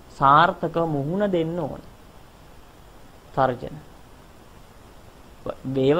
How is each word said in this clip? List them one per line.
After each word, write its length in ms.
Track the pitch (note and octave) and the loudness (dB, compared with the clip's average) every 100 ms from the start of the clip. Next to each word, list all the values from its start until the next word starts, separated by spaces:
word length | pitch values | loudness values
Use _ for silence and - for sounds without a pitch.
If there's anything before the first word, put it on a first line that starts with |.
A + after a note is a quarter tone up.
| - | -16
සාර්ථකව 760 | - C#3 D3 F3 F3+ E3 E3 E3+ | 0 6 6 6 2 -4 -2 -2
මුහුණ 440 | D3 C#3 F#3+ G#3 | -2 -4 -2 -2
දෙන්න 280 | F3 D#3+ F3 | 0 -2 -4
ඕන. 240 | D3 - - - - - - - - - - - - - - - - | -8 -10 -16 -20 -20 -20 -20 -20 -20 -20 -20 -20 -20 -20 -20 -20 -10
තර්ජන. 460 | - C3 A#2+ - D3+ - - - - - - - - - - - - - - - - - - | -2 -2 -2 -10 -14 -18 -20 -20 -20 -20 -20 -20 -20 -20 -20 -20 -20 -20 -20 -20 -14 -12 -10
මේව 360 | C3 C3 C3+ D#3+ | -6 0 2 2